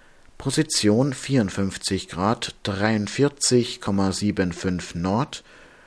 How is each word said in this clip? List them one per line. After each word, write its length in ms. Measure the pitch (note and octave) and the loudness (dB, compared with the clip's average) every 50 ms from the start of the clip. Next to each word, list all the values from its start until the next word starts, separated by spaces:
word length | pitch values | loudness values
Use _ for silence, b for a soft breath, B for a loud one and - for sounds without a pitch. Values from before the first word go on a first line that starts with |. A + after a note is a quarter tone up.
| B B B B B B B B | B B B B B B B B
Position 760 | - C3+ - D#3+ D3+ - - - G#2 G#2 G#2 A#2+ C#3 D3 B2+ | -6 -2 0 0 0 0 0 0 2 4 4 4 2 0 -2
vierundfünfzig 920 | - - - C#3 B2+ G#2 F2+ - G#2 G2 F#2+ - - - - G2 F2+ - - | -4 -4 0 2 2 2 0 0 -2 -2 -2 -4 -4 -4 -4 -4 -4 -4 -6
Grad, 460 | - E2+ F#2+ G#2+ A#2+ - - - - - | -4 0 0 0 0 0 -4 -8 -10 -8
dreiundvierzig 1200 | - G#2 F#2+ F#2+ G#2 A2 A2 G#2+ G2+ G2+ - - C#3 C#3 - - - - B2 B2 A2+ - - - | -6 -4 -2 0 2 2 2 0 -2 -2 0 2 2 2 0 0 0 4 4 4 2 0 -4 -6
Komma 320 | - G#2+ G2+ G2 G2 F#2+ | -2 0 2 2 2 2
sieben 400 | F2+ - G2+ G#2 - G2 F#2+ F2+ | 0 0 0 0 0 0 0 0
fünf 420 | E2+ - - F#2 F2+ E2+ - - - | -2 -2 -2 -2 -2 -2 -4 -6 -6
Nord, 480 | E2+ E2+ F#2+ G2+ - - - - - B B B B B B B B B | -4 0 0 0 0 0 -2 -6 -14 B B B B B B B B B